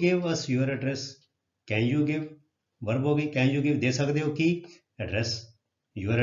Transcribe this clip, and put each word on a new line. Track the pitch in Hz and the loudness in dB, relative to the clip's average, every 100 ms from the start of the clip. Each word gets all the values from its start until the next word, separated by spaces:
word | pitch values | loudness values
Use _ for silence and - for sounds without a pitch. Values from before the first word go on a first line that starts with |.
give | 175 180 170 | 2 2 0
us | 165 - | -2 0
your | 127 135 | 0 0
address, | 127 127 135 - - _ _ _ _ - | -2 -4 -6 -8 -16 _ _ _ _ -4
can | 107 120 | 0 2
you | 151 147 | 2 2
give, | 160 151 - _ _ _ - | 0 -4 -12 _ _ _ -10
ਵਰਬ | 107 123 143 | -2 0 2
ਹੋ | 147 | 0
ਗਈ, | 151 135 | 0 2
can | 131 | 2
you | 143 147 | 2 2
give, | 131 | 2
ਦੇ | 127 | 0
ਸਕਦੇ | 131 143 147 | 0 0 0
ਹੋ | 156 - | -2 0
ਕੀ? | 165 175 - - _ - | 0 0 -6 -20 _ -10
ਐਡਰੈਸ, | 92 101 117 - - _ _ _ _ 107 | -4 -2 -2 -4 -10 _ _ _ _ -8
your | 95 117 | -2 2